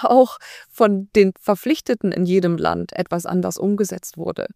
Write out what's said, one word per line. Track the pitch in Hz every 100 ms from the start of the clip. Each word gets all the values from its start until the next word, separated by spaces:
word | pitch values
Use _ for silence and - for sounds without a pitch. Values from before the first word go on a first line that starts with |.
auch | - 254 254 - - - -
von | - 214 196 196 214
den | 190 -
Verpflichteten | - 202 254 320 - 240 196
in | 175 175
jedem | 190 180 165
Land | 160 175 175
etwas | - 180 175 170
anders | 180 185 -
umgesetzt | 196 202 196 185 - -
wurde. | 170 - -